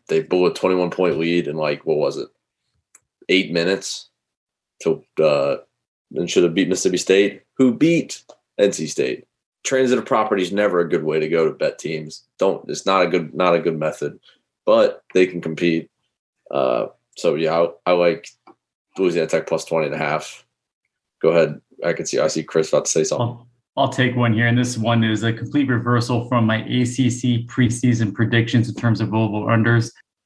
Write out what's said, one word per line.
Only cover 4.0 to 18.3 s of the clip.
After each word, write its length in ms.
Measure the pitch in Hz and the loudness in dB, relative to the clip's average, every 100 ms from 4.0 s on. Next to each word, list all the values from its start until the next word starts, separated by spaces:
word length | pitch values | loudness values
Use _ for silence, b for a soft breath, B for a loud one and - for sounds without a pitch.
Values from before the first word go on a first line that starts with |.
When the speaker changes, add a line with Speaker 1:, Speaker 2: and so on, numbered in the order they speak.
| - _ _ _ _ _ _ - | -14 _ _ _ _ _ _ -8
Speaker 1:
to, 220 | 82 76 - - | -4 -4 -4 0
uh, 360 | 78 71 69 69 - _ _ _ _ - | 2 2 0 -4 -8 _ _ _ _ -6
and 140 | 87 | -2
should 140 | 92 | 2
have 100 | 87 | 2
beat 160 | 82 90 | 2 0
Mississippi 280 | 92 92 90 | 0 0 0
State, 460 | - 95 101 - _ - | 2 2 2 -4 _ 0
who 160 | 131 | 0
beat 500 | 113 156 170 - - - - _ - | 2 2 2 -2 -10 -20 -20 _ 0
N 140 | 101 | 0
C 160 | - 78 | 0 -6
State. 380 | - 65 - - _ _ _ - | -4 -4 -6 -12 _ _ _ -4
Transitive 400 | 131 131 120 110 | 0 2 0 0
property 360 | 117 - 98 | 0 0 0
is 120 | 90 | 0
never 260 | 98 104 90 | 0 2 2
a 80 | 82 | 0
good 160 | 85 | -2
way 160 | 76 78 | -2 -2
to 80 | 78 | 0
go 180 | 82 78 | 0 0
to 80 | |
bet 240 | 69 - - | 0 -4 -4
teams. 440 | 78 78 76 - _ - | -8 -8 -10 -16 _ -2
Don't, 260 | 98 85 - | -2 -2 -6
it's 160 | - 92 | -6 0
not 200 | 95 87 | 2 2
a 20 | |
good, 240 | 87 78 | 0 -2
not 200 | 82 90 85 | -2 2 2
a 40 | |
good 180 | 87 80 | 0 -2
method, 400 | 78 - 73 - b b _ _ - | -4 -4 -8 -10 b b _ _ 0
but 380 | 110 104 - - | 2 2 -2 -2
they 140 | 92 92 | 2 2
can 140 | 87 | 0
compete. 500 | 82 80 87 82 80 _ _ _ _ _ - | -8 -2 0 0 -4 _ _ _ _ _ -6
Uh, 380 | 69 65 60 53 - _ - | -2 0 0 -4 -8 _ -4
so 180 | 87 76 | -2 0
yeah, 300 | 80 82 85 - - | 2 2 0 0 0
I, 60 | |
I 20 | |
like 360 | 90 87 82 - | 2 2 0 -6